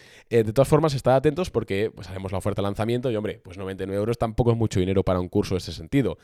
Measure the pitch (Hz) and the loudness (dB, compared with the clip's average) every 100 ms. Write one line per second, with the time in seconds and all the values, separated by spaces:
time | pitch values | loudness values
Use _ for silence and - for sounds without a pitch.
0 | - - - 117 110 110 135 151 160 135 | -20 -20 0 2 2 2 4 4 2 0
1 | 120 131 113 92 90 117 107 98 107 - | 2 4 2 0 -2 -4 -2 -2 -2 -6
2 | 90 95 95 95 104 95 98 101 110 123 | -12 -10 -6 -4 -2 -2 -2 -2 -2 0
3 | 127 107 104 85 92 92 95 95 95 98 | -2 -2 -4 -8 -12 -12 -8 -6 -4 -2
4 | 110 120 113 107 117 113 110 101 92 95 | -2 -2 -2 0 2 2 2 2 2 2
5 | 92 92 90 104 98 92 - 80 80 139 | 2 0 0 0 0 -2 -4 -10 -2 0
6 | 107 - | 0 -4